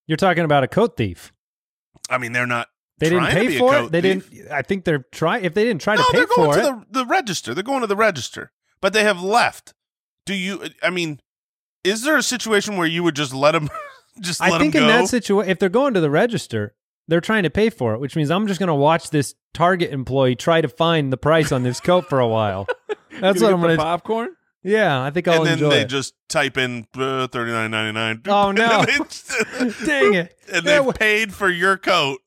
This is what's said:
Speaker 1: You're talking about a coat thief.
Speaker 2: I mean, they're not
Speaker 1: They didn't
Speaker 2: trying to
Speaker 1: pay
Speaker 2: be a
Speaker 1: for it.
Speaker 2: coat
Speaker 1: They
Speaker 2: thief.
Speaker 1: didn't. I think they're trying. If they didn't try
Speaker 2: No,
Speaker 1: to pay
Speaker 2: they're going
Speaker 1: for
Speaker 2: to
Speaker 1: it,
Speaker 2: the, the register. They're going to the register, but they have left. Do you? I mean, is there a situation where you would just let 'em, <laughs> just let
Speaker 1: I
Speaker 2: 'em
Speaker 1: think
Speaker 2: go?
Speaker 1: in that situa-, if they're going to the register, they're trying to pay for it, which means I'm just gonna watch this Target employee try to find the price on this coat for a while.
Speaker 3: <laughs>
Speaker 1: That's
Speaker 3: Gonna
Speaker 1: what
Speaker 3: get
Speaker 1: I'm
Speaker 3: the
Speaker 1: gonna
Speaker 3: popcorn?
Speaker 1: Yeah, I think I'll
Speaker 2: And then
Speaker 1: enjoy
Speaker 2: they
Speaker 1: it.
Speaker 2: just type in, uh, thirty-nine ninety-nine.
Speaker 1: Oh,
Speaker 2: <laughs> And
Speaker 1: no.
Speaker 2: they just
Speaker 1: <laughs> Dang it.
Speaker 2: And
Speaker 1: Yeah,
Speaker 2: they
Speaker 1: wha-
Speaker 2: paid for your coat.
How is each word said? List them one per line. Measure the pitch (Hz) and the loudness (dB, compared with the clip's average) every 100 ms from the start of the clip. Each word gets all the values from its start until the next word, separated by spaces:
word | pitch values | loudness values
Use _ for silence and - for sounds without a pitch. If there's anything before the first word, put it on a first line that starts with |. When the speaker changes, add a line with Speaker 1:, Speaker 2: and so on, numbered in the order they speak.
| - | -6
Speaker 1:
You're | 156 | 0
talking | 190 170 | 2 2
about | 160 147 | 2 2
a | 127 | 2
coat | - 226 - | 2 0 0
thief. | 107 87 - _ _ _ _ _ _ _ - | -4 -6 -18 _ _ _ _ _ _ _ -6
Speaker 2:
I | 127 | -6
mean, | 120 | -4
they're | 123 123 | -4 -2
not | 120 117 _ _ _ | -2 -6 _ _ _
Speaker 1:
They | 156 | 0
didn't | 175 165 | 2 2
Speaker 2:
trying | 180 | 0
to | |
Speaker 1:
pay | 233 | 0
Speaker 2:
be | 175 | 2
a | |
Speaker 1:
for | 247 285 | 4 2
it. | |
Speaker 2:
coat | - | 2
Speaker 1:
They | 165 | 0
Speaker 2:
thief. | 190 190 - | 0 0 -4
Speaker 1:
didn't. | - - | -20 -8
I | 147 | -6
think | 139 190 175 | -4 -4 0
they're | 147 - | -2 -4
trying. | - 160 226 180 | -4 -2 -2 -2
If | |
they | 208 | 0
didn't | 233 180 | 0 0
try | - 214 | 0 2
Speaker 2:
No, | |
Speaker 1:
to | 508 | 4
pay | 494 | 2
Speaker 2:
they're | - | 2
going | 480 151 | 4 4
Speaker 1:
for | 143 | 4
Speaker 2:
to | 285 240 | 2 -2
Speaker 1:
it, | - | -6
Speaker 2:
the, | 254 | -6
the | 247 | 0
register. | 370 254 165 - | -2 0 -6 -6
They're | 139 | -6
going | 220 277 | -4 -4
to | 226 | -2
the | 196 | 2
register, | 220 151 - - - _ _ _ | 0 0 -8 -12 -16 _ _ _
but | 190 | -2
they | 214 | 2
have | 214 180 | 2 0
left. | 185 233 151 - - _ _ _ _ _ - | 0 2 0 -2 -16 _ _ _ _ _ -8
Do | 196 | -6
you? | 185 196 160 - | -4 -8 -10 -6
I | 160 | -4
mean, | 180 165 143 _ _ _ _ _ _ | -2 -4 -6 _ _ _ _ _ _
is | 185 220 | -4 -2
there | 269 294 | 0 0
a | |
situation | 214 247 220 208 208 196 | 0 -4 0 0 0 -2
where | 165 | -2
you | 165 | 0
would | 175 139 | 0 0
just | 143 | -4
let | 135 143 160 | 0 2 2
'em, | 147 640 571 - | -2 -8 -14 -20
<laughs> | _ - | _ -12
just | 180 165 | -10 -2
let | 180 | 0
Speaker 1:
I | - | 2
Speaker 2:
'em | |
Speaker 1:
think | 294 | 2
Speaker 2:
go? | 302 | 4
Speaker 1:
in | 226 | 4
that | 226 196 | 4 2
situa-, | 247 - 202 190 | 0 2 0 2
if | 180 | 0
they're | 190 | 2
going | 214 285 196 | 2 2 2
to | |
the | 156 | 2
register, | 151 240 208 - 113 104 - _ _ - | 2 0 -2 -4 -6 -6 -10 _ _ -2
they're | 165 | -2
trying | 165 220 | 2 0
to | 160 | 0
pay | 190 220 | 2 0
for | - 120 110 | 0 -2 -2
it, | |
which | 139 160 | -4 -2
means | 143 | 0
I'm | 175 214 | 0 -2
just | 175 | -2
gonna | 190 143 | 0 2
watch | 143 165 - | 4 2 0
this | 151 - - _ | -2 -2 -8 _
Target | - 175 185 170 | 0 2 2 -2
employee | 139 120 135 127 123 | -4 -4 0 2 2
try | - 165 | 2 2
to | 151 | 0
find | - 165 165 135 | 0 0 2 0
the | 131 | -2
price | 143 165 151 | 2 2 2
on | 135 | 0
this | 123 120 | -2 -2
coat | - 180 175 | 0 0 2
for | 135 | 0
a | 117 | 2
while. | 110 104 95 98 - - | 2 0 -2 -6 -10 -8
Speaker 3:
<laughs> | 415 _ - | -12 _ -2
Speaker 1:
That's | |
Speaker 3:
Gonna | 190 | 0
Speaker 1:
what | 185 | 2
Speaker 3:
get | 220 | 4
Speaker 1:
I'm | 180 | 4
Speaker 3:
the | 165 | 2
Speaker 1:
gonna | 160 | 2
Speaker 3:
popcorn? | 156 170 - 226 240 - _ _ | 0 -4 -4 -6 -6 -12 _ _
Speaker 1:
Yeah, | 185 214 190 135 | -2 0 2 0
I | 135 | -2
think | 160 170 | -2 0
I'll | 165 | 2
Speaker 2:
And | 160 | 2
then | |
Speaker 1:
enjoy | 165 147 | 2 2
Speaker 2:
they | 143 | 2
Speaker 1:
it. | 127 | 0
Speaker 2:
just | 139 127 - _ | -4 -6 -12 _
type | 160 139 131 | -2 -2 -2
in, | 127 120 110 127 | -4 -6 -12 -6
uh, | 131 131 127 | -4 -4 -4
thirty-nine | 123 117 117 110 | -6 -4 -4 -4
ninety-nine. | 110 110 110 113 113 196 | -4 -4 -4 -4 -6 -2
Speaker 1:
Oh, | 202 202 | 0 2
Speaker 2:
<laughs> | |
And | 202 | 2
Speaker 1:
no. | 233 214 214 | 2 2 0
Speaker 2:
they | 285 | -2
just | 311 - - 254 - 254 | -4 -12 -8 -6 -6 -4
Speaker 1:
<laughs> | 254 - 226 | -6 -4 -4
Dang | 285 208 | 0 2
it. | 190 175 _ - | 2 -2 _ -6
Speaker 2:
And | 185 | -4
Speaker 1:
Yeah, | 175 | 0
Speaker 2:
they | - | 2
Speaker 1:
wha- | 262 | 0
Speaker 2:
paid | - 214 214 220 | 0 0 0 -2
for | - 196 | -2 -2
your | 175 185 190 | 0 0 0
coat. | - 180 139 135 | 0 0 0 -4